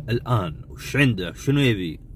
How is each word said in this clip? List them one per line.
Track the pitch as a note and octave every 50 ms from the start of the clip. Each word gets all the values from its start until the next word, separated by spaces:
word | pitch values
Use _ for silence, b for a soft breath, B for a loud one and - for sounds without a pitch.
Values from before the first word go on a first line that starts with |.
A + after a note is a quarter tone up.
| - A#2
الآن، | A#2 A#2+ - A#2 B2 G#2+ F#2 E2 C#2+ - - -
وش | - - - - -
عنده، | C3+ C#3+ B2+ G#2+ F#2 F2+ E2 D#2+
شنو | - - C#3 C#3 C#3+
يبي، | C#3 B2 A2 F#2+ F2+ D#2+ C#2+ - - - -